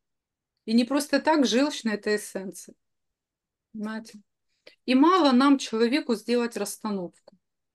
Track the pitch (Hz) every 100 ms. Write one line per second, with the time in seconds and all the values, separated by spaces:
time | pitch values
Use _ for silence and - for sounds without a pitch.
0 | _ _ _ _ _ _ - 226 247 277
1 | 285 269 294 311 233 226 294 285 226 208
2 | 214 214 - 196 190 - - - _ _
3 | _ _ _ _ _ _ _ 214 214 220
4 | 220 208 _ _ _ _ - _ - 254
5 | 311 370 294 247 277 269 - 220 233 294
6 | 294 214 - 240 233 196 202 - 220 202
7 | 175 - _ _ _ _ _